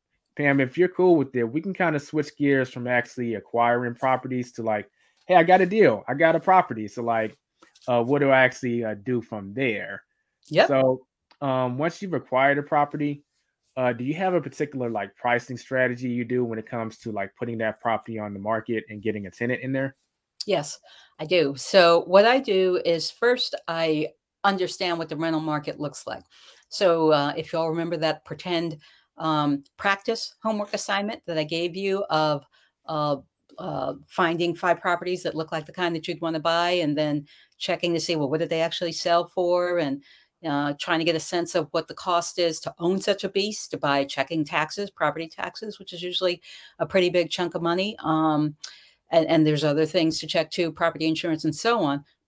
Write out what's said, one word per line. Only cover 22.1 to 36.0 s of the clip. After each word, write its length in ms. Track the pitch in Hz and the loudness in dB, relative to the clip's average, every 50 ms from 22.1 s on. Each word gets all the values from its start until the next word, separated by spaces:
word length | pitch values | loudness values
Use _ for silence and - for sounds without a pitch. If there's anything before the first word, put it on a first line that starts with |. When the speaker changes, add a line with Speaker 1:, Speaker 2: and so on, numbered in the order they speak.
| 185 196 208 | 6 8 8
Speaker 2:
I 140 | 233 254 269 | 8 6 2
do 420 | 269 226 190 190 185 185 180 - - | 2 0 0 2 2 2 0 0 0
is 240 | 170 170 160 156 - | 0 0 0 -2 -6
first 440 | - - 233 240 247 254 - - - - - | -4 0 0 2 2 0 -2 -6 -8 -8 -8
I 420 | - 165 165 165 160 156 151 151 - - _ _ _ _ _ - | -6 -4 -2 0 0 0 0 -2 -4 -8 _ _ _ _ _ 0
understand 540 | 202 190 185 180 175 - - 190 180 170 | 0 0 0 -2 -4 -4 -4 -4 -2 -2
what 100 | 165 165 160 | -4 -6 -6
the 60 | 160 | -6
rental 260 | 147 165 165 160 156 | -4 -2 -2 -2 -2
market 380 | 160 156 151 147 147 - - - | -2 -2 -4 -4 -4 -6 -8 -8
looks 260 | 151 143 143 - - | -8 -8 -10 -10 -12
like. 180 | 113 117 - - _ _ - - - - _ _ _ | -12 -12 -12 -14 _ _ -20 -20 -20 -20 _ _ _
So, 420 | - - 208 175 170 165 160 156 | -2 2 4 4 4 4 4 4
uh, 220 | 151 143 143 147 - | 4 4 2 0 -2
if 160 | 165 156 - - | -6 -6 -4 -4
y'all 160 | 160 165 160 | -2 -2 -2
remember 260 | 160 170 165 170 170 | -2 -2 -4 -4 -4
that 280 | 156 160 156 151 - - | -2 -2 -2 -2 -4 -8
pretend, 540 | - 156 147 - 185 175 165 170 165 151 151 - - _ _ _ _ _ | -14 -14 -10 -6 -4 -4 -2 -2 -4 -8 -10 -16 -20 _ _ _ _ _
um, 460 | - 165 160 156 151 147 147 143 139 - _ _ | -4 -2 0 0 2 2 0 0 -2 -6 _ _
practice 580 | - - 202 196 196 - - 226 - - - - _ - | -4 -2 0 0 0 -2 -4 -4 -4 -6 -10 -10 _ -4
homework 300 | 220 214 208 208 202 - | -4 -4 -4 -4 -6 -6
assignment 480 | 202 - - 196 196 202 208 233 - _ | -6 -4 -4 -4 -2 -4 -4 -8 -8 _
that 100 | - 165 | -6 -4
I 60 | 156 151 | -4 -4
gave 320 | 151 165 165 175 175 165 | -2 -2 -4 -4 -4 -4
you 260 | 190 196 196 190 196 - - | -4 -2 -2 -2 -2 -2 0
of, 360 | 156 156 156 151 147 139 - _ _ _ _ _ _ _ _ | 0 2 2 2 0 -2 -4 _ _ _ _ _ _ _ _
uh, 300 | - 160 151 147 147 143 131 - _ _ _ _ _ _ - | -6 -4 -2 0 0 -2 -2 -6 _ _ _ _ _ _ -12
uh, 340 | 175 165 147 139 139 135 - - - | -8 -6 -6 -4 -4 -6 -6 -8 -12
finding 480 | - - - 175 165 170 165 175 175 165 | -6 -2 0 2 2 2 0 -2 -2 -2
five 260 | - - 175 170 170 | 0 0 0 0 2
properties 420 | - 185 175 - 180 180 180 180 - | 0 -2 -2 -2 -2 -6 -6 -4 -6
that 120 | 160 151 | -6 -6
look 160 | 156 160 156 | -6 -6 -6
like 140 | 170 156 151 | -6 -8 -8
the 40 | - | -8
kind 240 | - 185 180 170 170 | -6 -4 -4 -2 -2
that 120 | 160 | -4